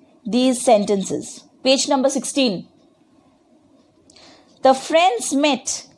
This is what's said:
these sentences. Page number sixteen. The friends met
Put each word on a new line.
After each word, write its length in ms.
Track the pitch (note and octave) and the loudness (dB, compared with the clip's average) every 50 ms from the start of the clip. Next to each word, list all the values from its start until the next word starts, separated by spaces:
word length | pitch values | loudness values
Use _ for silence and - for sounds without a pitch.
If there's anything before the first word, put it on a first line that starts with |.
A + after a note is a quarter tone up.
| _ _ _ _ - | _ _ _ _ -8
these 380 | G#3+ F#3+ B3 B3+ C4 B3+ A#3+ - | -4 0 0 2 2 0 0 2
sentences. 840 | - A#3 G#3 G3+ G3+ G#3 G3 F#3 - - - - - - - - _ _ _ - | 4 4 4 4 2 0 -2 -2 -4 -6 -8 -8 -10 -16 -20 -20 _ _ _ 0
Page 240 | C4 C4+ C4 - - | 2 2 2 2 0
number 200 | C#4+ C4+ B3+ C4+ | 0 0 0 0
sixteen. 600 | C#4 C#4 - - - D4 C4+ B3 G3 E3+ - - _ _ _ _ _ _ _ _ _ _ _ _ _ _ _ _ _ _ _ _ _ _ _ _ _ _ _ _ - - - - - - _ _ _ _ - | -2 -4 -6 -6 -2 -2 -2 -2 -2 -6 -10 -14 _ _ _ _ _ _ _ _ _ _ _ _ _ _ _ _ _ _ _ _ _ _ _ _ _ _ _ _ -20 -20 -20 -20 -20 -20 _ _ _ _ 2
The 100 | C4 C4 | 2 2
friends 600 | C4 - - D#4 D#4+ E4+ F#4 G#4+ A4+ - - - | 2 0 -2 0 2 2 2 2 0 -4 -4 -2
met 520 | C4 C#4+ D4+ C4+ B3 - - - - - - _ | 0 0 0 0 -2 -4 -8 -10 -10 -10 -16 _